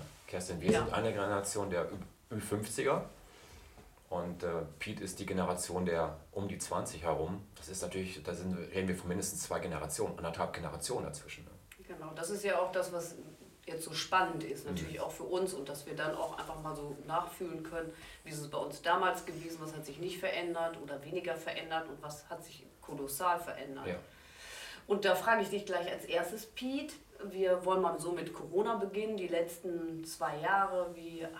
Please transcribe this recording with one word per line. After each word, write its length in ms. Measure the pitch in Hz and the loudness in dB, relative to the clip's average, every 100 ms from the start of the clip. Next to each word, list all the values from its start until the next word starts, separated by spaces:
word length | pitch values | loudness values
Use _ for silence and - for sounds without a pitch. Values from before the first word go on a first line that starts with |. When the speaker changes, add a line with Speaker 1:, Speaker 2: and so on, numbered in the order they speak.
| - - - | -10 -14 -8
Speaker 1:
Kerstin, 320 | 90 - 87 | -6 -4 2
wir 100 | 90 | 6
Speaker 2:
Ja. 140 | 110 | 6
Speaker 1:
sind 80 | - | 6
eine 180 | 101 110 | 4 2
Generation 560 | 104 98 104 98 104 95 | 2 2 2 2 0 2
der 200 | 87 80 | 2 0
Ü-, 420 | 101 - - - | -4 -10 -14 -6
Ü-fünfziger 720 | 107 - 107 - - 131 170 - - - - - - - - - - - | -6 0 0 0 2 4 4 0 -10 -20 -20 -20 -18 -18 -20 -20 -20 -4
und, 320 | 87 87 87 | -2 0 -2
äh, 60 | 87 82 80 - | 0 0 -2 -6
Piet 180 | - 107 | -6 -4
ist 200 | 92 - | -6 -4
die 60 | 95 | 0
Generation 600 | 95 87 90 - 87 90 | 2 2 2 0 2 4
der 300 | 82 78 - - | 4 2 -2 -8
um 160 | 101 98 | -4 -2
die 100 | 90 | -2
zwanzig 440 | - 90 85 78 | 0 0 0 -2
herum. 420 | 82 76 80 101 - | 0 2 0 -2 -8
Das 140 | - - | -14 -10
ist 140 | 95 | -4
natürlich, 380 | 90 95 92 - | -2 -2 -4 -4
da 100 | 90 | -4
sind, 240 | 87 92 90 82 | -2 -2 -2 -2
reden 140 | 95 95 | 0 2
wir 80 | 90 | 0
von 100 | 90 | 0
mindestens 340 | 92 - - | 0 0 -4
zwei 180 | - 85 | -2 -2
Generationen, 560 | 92 76 76 - 95 87 | 0 -2 -2 0 0 0
anderthalb 340 | 85 87 85 | -4 0 -2
Generationen 540 | 85 80 73 - 123 - | 0 -4 -4 -2 -2 -2
dazwischen, 380 | - - - | -6 -10 -14
ne? 60 | - - - - - | -14 -18 -20 -20 -14
Speaker 2:
Genau, 240 | 160 156 160 | -10 -10 -6
das 140 | 170 | -4
ist 120 | 202 | 0
ja 160 | 196 180 | 2 4
auch 140 | 180 | 4
das, 200 | 185 180 | 2 2
was 220 | 175 165 - - - - - | 0 -4 -8 -14 -16 -20 -16
jetzt 200 | - 165 | -8 -6
so 80 | 160 | -4
spannend 480 | 156 - 185 175 156 | -4 4 6 6 2
ist, 220 | - - - | -2 -4 -4
Speaker 1:
Mhm. 80 | |
Speaker 2:
natürlich 240 | 175 156 - | -2 -2 -2
auch 120 | - | -4
für 100 | - | -4
uns 300 | - 180 185 | 0 2 2
und 140 | 139 135 | 0 -6
dass 180 | 143 - | -6 -6
wir 80 | |
dann 220 | 143 156 160 | -2 -2 0
auch 200 | 165 - | -2 -2
einfach 240 | - 160 | -6 -6
mal 120 | 151 | -4
so 220 | 143 147 135 139 | -4 -6 -8 0
nachfühlen 560 | 165 170 - 175 160 | 0 0 -4 -4 -4
können, 300 | 160 165 160 160 - - | -4 -4 -4 -8 -14 -14
wie 60 | 160 | -10
ist 100 | 151 | -8
es 100 | 143 | -4
bei 80 | - | -2
uns 240 | 147 - | -2 0
damals 420 | 170 185 185 170 | 4 6 6 2
gewesen, 340 | - 156 165 165 | -4 -8 -8 -6
was 120 | 156 | -6
hat 140 | 151 - | -6 -8
sich 120 | 143 | -4
nicht 200 | 180 165 | -4 0
verändert 600 | 185 156 175 170 165 165 | 0 0 0 0 0 -2
oder 180 | 143 143 | -6 -8
weniger 320 | 143 175 170 165 | -4 -4 -2 -2
verändert 520 | 165 - 165 160 160 | -4 -6 -2 -2 -2
und 140 | 143 | -8
was 260 | 151 - - | -8 -10 -10
hat 160 | 165 | -10
sich 220 | - - - - | -10 -16 -18 -18
kolossal 580 | - 143 135 - 180 - | -10 -6 -4 2 4 4
verändert. 480 | - - 139 135 113 | 0 -6 -8 -6 -4
Speaker 1:
Ja. 80 | 90 - - - - - - - - - | -4 -8 -18 -20 -16 -14 -12 -12 -12 2
Speaker 2:
Und 180 | 202 | 6
da 100 | 196 - | 8 6
frage 260 | 226 220 | 8 6
ich 60 | 196 | 4
dich 160 | 202 - | 0 0
gleich 240 | 175 175 | 0 0
als 140 | - | -4
erstes, 420 | - 170 170 220 - | 0 2 2 -2 -8
Piet, 460 | - 254 277 302 - - - | -6 -2 -2 -4 -10 -18 -10
wir 400 | 202 185 185 180 | -6 2 6 6
wollen 180 | 180 185 | 6 6
mal 160 | 175 160 | 6 2
so 140 | 170 | 0
mit 200 | 170 - | 0 -2
Corona 420 | - - 180 226 220 | -6 0 4 4 4
beginnen, 400 | 196 208 220 208 | 2 0 0 0
die 120 | 175 | 2
letzten 760 | 170 170 - 185 170 165 160 | 2 2 0 -2 -2 -2 -4
zwei 340 | 160 - 156 151 | -6 -2 -2 0
Jahre. 560 | 170 196 190 185 175 | 4 6 6 2 0
Wie 320 | 170 165 165 165 | -4 -8 -6 -6